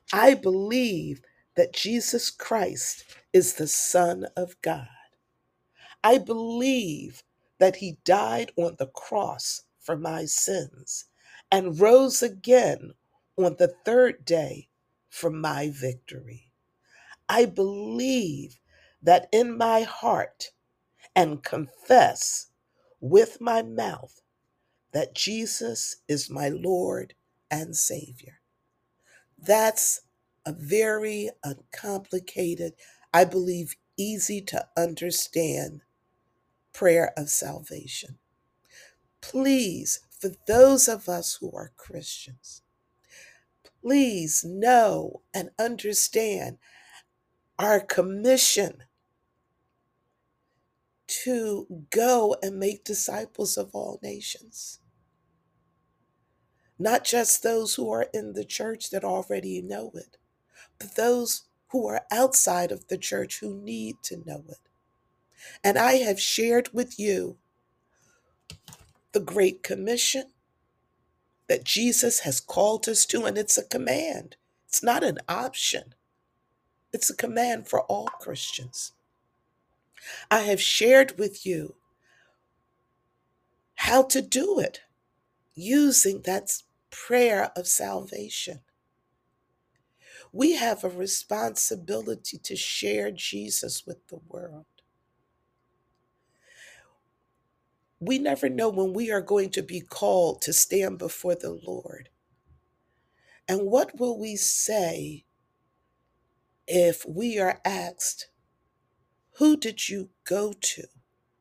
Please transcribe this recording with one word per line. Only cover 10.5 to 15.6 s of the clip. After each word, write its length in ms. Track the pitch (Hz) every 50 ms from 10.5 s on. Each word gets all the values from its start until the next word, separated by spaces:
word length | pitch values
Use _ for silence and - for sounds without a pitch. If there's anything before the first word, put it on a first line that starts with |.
| 196 180 147 135 - 123 131 - - - - _ _ _ _ - - - - _
and 280 | 190 196 185 180 160 156
rose 420 | 202 220 240 262 269 262 247 -
again 720 | 240 240 190 190 - 233 247 254 226 160 143 - - 160 - _ _ _ _ _ _ _ _
on 180 | - 185 180 151
the 160 | - 180 175 175 - _
third 380 | 220 233 247 254 240 233 - 135
day 460 | - 170 165 151 139 - 147 - _ _ _ _ _ _ _ _ _
for 220 | - - - 165
my 400 | 156 156 160 156 143 143